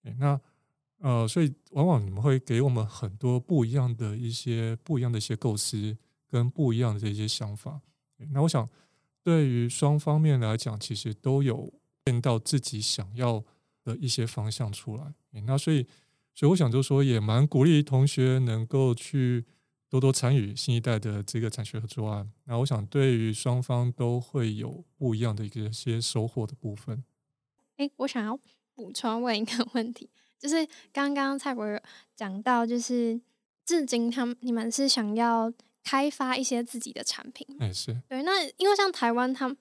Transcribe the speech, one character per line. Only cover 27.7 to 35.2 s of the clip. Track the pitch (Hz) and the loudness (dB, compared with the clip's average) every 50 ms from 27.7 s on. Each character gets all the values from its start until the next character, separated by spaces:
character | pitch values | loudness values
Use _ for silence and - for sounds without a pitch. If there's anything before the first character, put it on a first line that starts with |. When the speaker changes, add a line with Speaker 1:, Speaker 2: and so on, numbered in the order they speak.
| _ | _
Speaker 2:
诶， | - 277 285 _ | -6 -6 -6 _
我 | - 254 | -6 -6
想 | 277 - 247 208 | -4 -4 -4 -4
要 | 214 240 277 _ _ _ _ _ _ _ | -4 -6 -8 _ _ _ _ _ _ _
补 | - 220 185 - | -16 -16 -12 -10
充 | - - 233 220 233 | -4 -4 -2 -2 0
问 | 247 247 226 | 0 0 0
一 | 208 226 | 0 -2
个 | 220 240 240 - 233 - | -2 -2 -4 -4 -2 -2
问 | 247 220 240 233 | -4 -4 -4 -8
题， | - - - _ _ _ _ _ _ | -12 -16 -20 _ _ _ _ _ _
就 | - | -4
是 | 285 320 330 311 311 - - - _ _ | 0 0 0 0 -2 -6 -20 -20 _ _
刚 | 277 277 285 285 | -2 0 0 0
刚 | 285 269 269 277 | 0 0 -2 -2
蔡 | 277 - 285 254 | -2 -4 -4 -4
博 | 233 214 | -4 -4
有 | 214 208 - - - - - _ _ _ | -4 -6 -6 -8 -14 -20 -20 _ _ _
讲 | - 220 196 190 196 | -10 -8 -8 -8 -2
到， | 220 254 247 240 233 | 2 2 4 4 2
就 | 226 240 240 | 2 0 -2
是 | 233 - 247 240 233 226 226 240 _ _ _ _ _ _ _ _ _ | -2 0 0 0 0 0 -2 -4 _ _ _ _ _ _ _ _ _
至 | - 339 339 285 | 0 0 2 2
今 | 254 254 240 233 240 | 2 0 0 0 0
他 | 233 269 247 | 0 -2 -2
们， | 240 240 240 | -2 -4 _
你 | 240 247 | -4 -2
们 | 233 233 220 233 | -2 -2 -2 -2
是 | 226 - 277 | 0 0 2
想 | 269 - 247 214 208 208 | 2 2 2 0 0 0
要 | 226 | 2